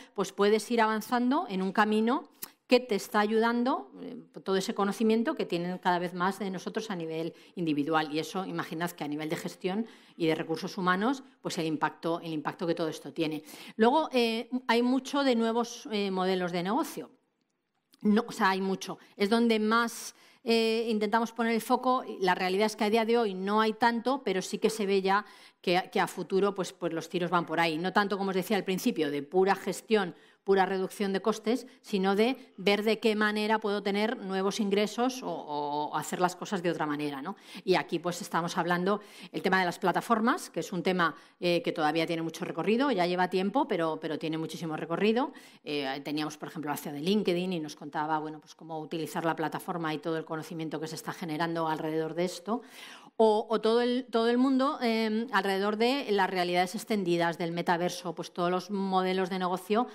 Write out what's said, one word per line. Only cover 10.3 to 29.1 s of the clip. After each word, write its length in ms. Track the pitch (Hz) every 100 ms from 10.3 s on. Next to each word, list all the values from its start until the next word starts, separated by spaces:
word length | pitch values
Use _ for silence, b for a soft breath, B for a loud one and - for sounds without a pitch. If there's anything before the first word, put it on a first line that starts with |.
recursos 420 | 160 160 160 190 -
humanos, 460 | 180 185 226 269 - B
pues 160 | 175 -
el 80 | 160
impacto, 520 | 151 156 - 170 170
el 120 | 165
impacto 320 | 156 147 147 170
que 80 |
todo 140 | 170 160
esto 260 | 151 147
tiene. 300 | 170 156 151 - B B B
Luego, 340 | 226 311 302
eh, 380 | 254 233 226 247 247 -
hay 140 | 233
mucho 420 | 247 269 262 285
de 120 | 277 233
nuevos, 520 | 226 233 233 - 285
eh, 180 | 208 202
modelos 420 | 185 185 185 180
de 120 | 175
negocio. 480 | 180 262 311 - - _ _ _ _ _ _ _ _ _
No, 240 | 208 208 233
o 40 |
sea, 180 | - 196
hay 120 | 190
mucho. 360 | 190 190 - 165 B B
Es 140 | 202
donde 300 | 233 233 220
más, 560 | 214 233 233 - - - b b
eh, 440 | 240 226 226 226 233
intentamos 440 | 214 208 226 226
poner 200 | - 226
el 80 | 220
foco. 420 | - 247 254 254 - 214
La 140 | 185
realidad 320 | 180 185 190 214
es 100 | 214
que 100 | 208
a 40 |
día 160 | 226 220
de 140 | 233
hoy 160 | 214 185
no 260 | 190 214
hay 120 | 220
tanto, 500 | 220 233 233 240 269
pero 180 | 220 190
sí 160 | - 202
que 140 | 214
se 160 | 214 196
ve 160 | 196
ya 200 | 190 202 - B B B
que, 260 | - 180 180
que 80 | 202
a 80 | 170
futuro, 480 | - 170 190 202 190
pues, 180 | 175
pues 200 | - 170
los 160 | 165 -
tiros 200 | 175 170
van 160 | 180 156
por 140 | 160
ahí. 180 | 170 156
No 160 | 185
tanto, 240 | 208 202 196
como 140 | 190
os 40 | 190
decía 220 | 175 202
al 60 |
principio, 480 | 196 185 254 185 147